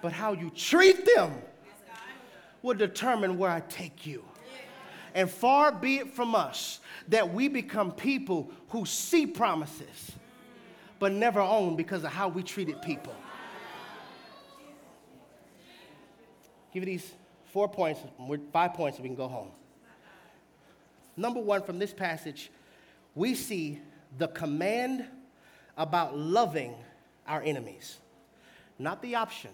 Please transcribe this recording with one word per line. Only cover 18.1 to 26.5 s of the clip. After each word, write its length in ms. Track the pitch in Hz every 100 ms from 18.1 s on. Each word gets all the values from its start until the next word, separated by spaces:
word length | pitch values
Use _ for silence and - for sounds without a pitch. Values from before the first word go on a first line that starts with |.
| - 127 147 143
five 220 | 165 175
points, 220 | 175 151 131
so 60 |
we 60 | 127
can 80 | 127
go 120 | 131
home. 220 | 127 101 - - _ - - - - - - _ _ _ _ _ _ - -
Number 240 | 220 240
one, 220 | 208 202
from 160 | 196 175
this 140 | 202
passage, 580 | - 180 160 156 147 - - - - - _ _
we 200 | 147 220
see 460 | 254 - 196 156 147 - - - 131
the 120 | 165
command 800 | - 160 147 185 226 254 262 - - - _ - - - -
about 400 | 156 175 165 143
loving 580 | 156 202 220